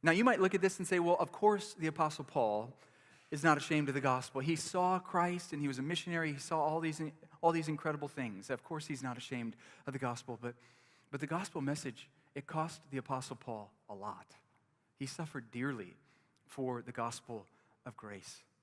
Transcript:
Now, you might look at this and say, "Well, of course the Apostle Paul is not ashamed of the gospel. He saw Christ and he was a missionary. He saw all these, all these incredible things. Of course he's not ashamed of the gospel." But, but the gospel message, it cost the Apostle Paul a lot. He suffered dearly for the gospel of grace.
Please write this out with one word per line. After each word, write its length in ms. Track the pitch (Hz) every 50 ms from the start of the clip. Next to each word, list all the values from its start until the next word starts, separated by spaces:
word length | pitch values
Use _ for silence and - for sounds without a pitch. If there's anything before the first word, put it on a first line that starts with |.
| -
Now, 80 | 165
you 120 | 165 180 233
might 160 | 254 233 175
look 140 | 190 185 190
at 80 | 190
this 160 | 175 190 185 -
and 100 | 185 156
say, 120 | 185 180
"Well, 180 | 170 170 175 -
of 120 | 151 147
course 440 | - - - 208 208 196 196 - - -
the 80 | 160 160
Apostle 380 | 151 - 160 151 147 - 147
Paul 460 | - - 151 120 110 104 104 110 120 135 - - - _ - - - - - - _
is 120 | - 147 139
not 140 | 165 151 147
ashamed 300 | 143 - 160 151 147 139
of 80 | 131
the 60 | 143
gospel. 380 | 131 139 127 127 127 - - 135
He 160 | 135 156 165
saw 440 | 156 - - - 180 180 180 185 185
Christ 520 | 185 - - 180 170 175 180 175 175 -
and 80 | - 147
he 80 | 147 139
was 120 | 135 123
a 20 |
missionary. 500 | 131 147 175 170 - 180 170 165 165 156
He 60 | 147 139
saw 220 | 131 - 170 160
all 180 | 147 151 156 165
these, 220 | 160 160 156 151 160 151 156 - - - - -
all 100 | - 165
these 160 | 165 165 156 151
incredible 400 | 156 147 - 160 151 147 143 143
things. 440 | - - 131 113 101 95 101 -
Of 120 | 135 113 -
course 220 | - 165 156 151
he's 160 | - 151 127
not 160 | 127 131 120 123
ashamed 380 | - - 135 123 117 113 107 - - - - - - -
of 60 | 131
the 60 | 135
gospel." 380 | 135 123 120 120 - - 120 110
But, 140 | 117 120 120 - - - - _ _ _ _ _ _ _
but 120 | - 139
the 60 | 151 147
gospel 320 | 160 170 202 202 - 165
message, 480 | 139 139 147 147 - 139 113 - - - _ _ _ _ _
it 100 | 143 135
cost 360 | - - 156 156 165 - - - -
the 60 | 135 135
Apostle 380 | 120 - 139 131 127 - 135
Paul 360 | 117 - - 117 107 104 98 _ _ _ _
a 60 | 104
lot. 320 | 98 101 104 98 - - _ - - _ _ _ _ _ _ _ _ _ _ _ _
He 80 | 139 135
suffered 420 | - - 170 156 - 139 117 110
dearly 440 | - 120 127 143 139 113 98 90 - - _ _ _ _ _ _ _ _ _
for 380 | _ - - 135 127 123 120 117
the 80 | 120
gospel 560 | 123 - 117 117 117 - - - 120 110 95 _ _ _ _ _ _ _ _
of 120 | 131 107 -
grace. 460 | - 107 104 98 - - - - - _ _ _